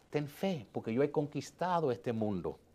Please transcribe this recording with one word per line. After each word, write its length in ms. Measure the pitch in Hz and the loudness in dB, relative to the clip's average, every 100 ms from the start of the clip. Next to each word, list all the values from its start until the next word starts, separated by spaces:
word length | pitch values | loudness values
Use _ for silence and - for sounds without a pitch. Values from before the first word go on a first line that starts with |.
| - | -6
ten 180 | 151 147 | -4 -4
fe, 380 | - 196 165 101 | -2 -2 -2 -4
porque 220 | - - | -6 -2
yo 100 | 117 | 2
he 80 | 143 | 2
conquistado 800 | 156 147 147 - - 175 175 151 | 2 0 -4 -8 -4 0 2 2
este 220 | 120 - | 0 -2
mundo". 460 | 110 107 95 80 - - | 0 0 0 -2 -6 -14